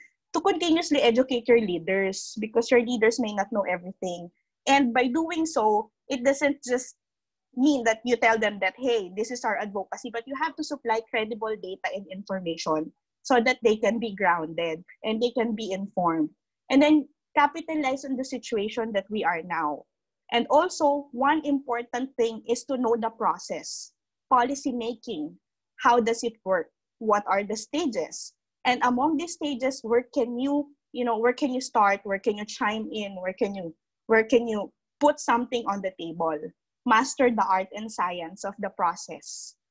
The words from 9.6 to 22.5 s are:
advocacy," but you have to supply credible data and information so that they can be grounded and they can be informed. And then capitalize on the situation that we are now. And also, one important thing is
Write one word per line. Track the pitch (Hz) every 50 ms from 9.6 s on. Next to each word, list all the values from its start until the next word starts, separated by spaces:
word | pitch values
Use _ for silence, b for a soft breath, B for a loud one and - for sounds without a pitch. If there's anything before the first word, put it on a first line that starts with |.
advocacy," | 214 208 196 202 190 - - 202 - 247
but | 214 233 233
you | 269 277 269
have | 311 320 269
to | - 302
supply | - 294 277 - 233 220 226 226 _
credible | - 226 220 214 240 214 220 220
data | 220 208 180 185 190 - - 175
and | 185 202 196 -
information | 190 190 208 - 196 190 180 170 165 165 - 165 156 156 160 175 - _ _ _ _ _
so | - - 262 240 233
that | 254 254 -
they | - 220 214
can | 220 220 202 220 233
be | 240 220 196
grounded | 190 196 180 170 170 160 160 165 165 170 165 160 165 - B B B -
and | 220 220 220
they | 240 247 240
can | 254 220 233 214
be | 208 220 180
informed. | 190 190 196 196 - 190 180 170 165 160 151 156 _ _ _ _ _ _ _ -
And | 262 269
then | 302 302 311 302 277 - _ _ _ _ -
capitalize | 302 294 294 294 330 320 - 320 302 285 262 269 269 285 269
on | 269
the | 240 269
situation | - 269 240 - - 240 208 202 214 - 247 226 226 220
that | 196 196 -
we | 208 214 180
are | 170 175 165 160
now. | 180 170 160 156 147 147 - - _ _ _ _ _ _ _ _ -
And | - 233 247 -
also, | 254 294 339 370 - - 320 285 277 294 285 -
one | - 240 262 277 311 311 302
important | 294 285 269 277 - 240 240 240 - - 240 262 262 _
thing | - 226 226 226 220 220
is | 247